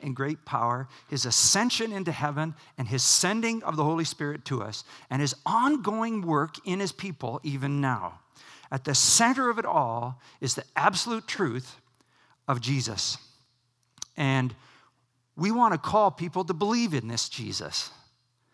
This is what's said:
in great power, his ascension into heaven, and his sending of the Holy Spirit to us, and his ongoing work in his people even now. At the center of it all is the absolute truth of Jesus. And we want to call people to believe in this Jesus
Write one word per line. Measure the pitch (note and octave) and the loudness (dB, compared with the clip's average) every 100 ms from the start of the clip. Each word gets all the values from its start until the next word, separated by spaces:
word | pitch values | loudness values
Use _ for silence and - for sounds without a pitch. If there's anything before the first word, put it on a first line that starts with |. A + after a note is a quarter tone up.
in | D3 | -6
great | B2+ C3+ D#3 - | -4 -4 -4 -4
power, | B2 A#2 B2 C3 - - | 0 0 0 -4 -14 -8
his | C3+ B2 | -4 0
ascension | - - F#3+ A#3+ - A3+ | 4 6 4 2 0 -2
into | G3 F#3+ | -2 -4
heaven, | G3 D3 D3 D#3+ D3+ - - | -2 -2 -2 -4 -6 -12 -8
and | A#2 | -2
his | C3 | 2
sending | - - F3+ A3 A3+ A3+ | 4 4 4 2 0 -2
of | F#3+ D#3 | -2 0
the | |
Holy | D3+ E3 | 2 0
Spirit | D#3+ - D3 D3+ - | -2 -4 -6 -6 -6
to | C3 | -6
us, | G#2 G#2+ - - - | -6 -10 -14 -20 -4
and | C3 | 0
his | C#3+ - | 0 -2
ongoing | - A3 C4 D4+ G#3 A3 A3+ A3 | 0 2 4 2 0 -2 -2 -2
work | F3 D3 D#3+ - - | 0 2 0 -4 -4
in | F#3 | -2
his | G3 | -4
people | - G3 D#3 A#2+ B2+ | -4 -8 -6 -8 -6
even | D#3 C#3 C3+ C#3+ | -6 -4 -2 0
now. | C3+ A#2 F2+ E2 _ - - - - | 0 0 -4 -12 _ -20 -20 -20 -8
At | C3+ | -6
the | - | -2
center | C3 - - A#3 C4 B3+ | 2 4 6 4 4 0
of | A3 | 0
it | - | 0
all | E3 B2 A#2 A#2+ B2+ - - | 0 0 -2 -6 -8 -18 -6
is | C3+ | -4
the | - - - | -4 -4 0
absolute | E3+ F#3 A#3+ A3+ - | 2 2 0 -4 -4
truth | - E3 A#2 - - _ _ _ _ _ _ - | -2 0 -2 -6 -16 _ _ _ _ _ _ -4
of | B2+ | -2
Jesus. | A#2 C#3 A#2 G#2 - - - _ _ _ _ _ _ _ - - | 0 0 -2 -2 -4 -6 -10 _ _ _ _ _ _ _ -10 -2
And | C#3 C3+ B2+ - - - _ _ _ _ _ - | 2 2 0 -6 -18 -20 _ _ _ _ _ -4
we | F#3 | -2
want | A#3 A#3 | 4 4
to | E3 | 2
call | - G#3 G3+ | 2 4 4
people | - E3+ F#3 F3+ | 2 -4 -2 -2
to | |
believe | E3 G3+ A#3+ A#3 | 0 0 2 0
in | D3 A2 | -2 -2
this | A#2 - | -4 -4
Jesus | - G#2 - D2 - - - _ _ _ _ _ | -6 -6 -6 -6 -6 -8 -12 _ _ _ _ _